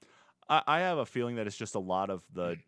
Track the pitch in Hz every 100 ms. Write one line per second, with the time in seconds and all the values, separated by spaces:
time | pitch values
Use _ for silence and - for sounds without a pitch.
0 | - - _ _ - 151 - 156 185 165
1 | 117 123 120 120 104 - 110 107 92 92
2 | 98 92 - 90 87 82